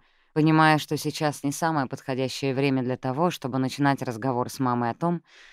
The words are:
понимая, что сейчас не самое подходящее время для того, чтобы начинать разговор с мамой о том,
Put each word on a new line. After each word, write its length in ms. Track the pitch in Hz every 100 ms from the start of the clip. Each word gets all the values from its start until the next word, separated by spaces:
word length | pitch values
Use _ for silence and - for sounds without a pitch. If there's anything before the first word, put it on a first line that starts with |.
| _ _ _
понимая, 440 | - 156 156 156 151
что 200 | - 147
сейчас 460 | 151 - 151 139
не 80 | 143
самое 360 | 139 165 156 127
подходящее 640 | 135 - 131 131 - 139
время 300 | 131 139 131
для 120 | 123 127
того, 360 | 131 127 175
чтобы 260 | - 131 131
начинать 460 | 131 - 143 135
разговор 480 | 131 110 135 123 120
с 80 | -
мамой 320 | 127 120 120
о 40 | 117
том, 280 | 170 170 - - -